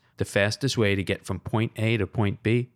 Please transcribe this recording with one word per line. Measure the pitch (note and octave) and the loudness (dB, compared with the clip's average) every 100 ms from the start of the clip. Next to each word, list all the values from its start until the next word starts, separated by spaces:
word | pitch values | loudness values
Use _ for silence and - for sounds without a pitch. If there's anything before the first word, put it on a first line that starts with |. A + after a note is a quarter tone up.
| _ - | _ -8
The | - | -2
fastest | G#2 G2+ - C3+ B2 | 0 0 0 -2 2
way | G#2 | 2
to | G2 | 2
get | F#2 F#2+ - | 0 -4 -4
from | F#2+ | -8
point | - A2 A2+ - | -4 -2 -2 -2
A | A2 A2+ | 0 0
to | F#2 | -2
point | - G2+ - | 0 0 0
B | G#2+ A#2+ B2 | 0 0 0